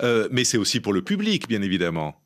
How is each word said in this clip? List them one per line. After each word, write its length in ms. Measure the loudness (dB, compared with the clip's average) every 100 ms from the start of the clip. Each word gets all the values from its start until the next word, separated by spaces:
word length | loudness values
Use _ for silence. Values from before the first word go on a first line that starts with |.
Euh, 260 | 0 2 0
mais 120 | 0
c'est 140 | 2 2
aussi 220 | 0 0
pour 140 | 0
le 80 | 0
public, 460 | 0 -2 0 0 0
bien 140 | -2
évidemment. 540 | 0 0 0 -2 -6 -8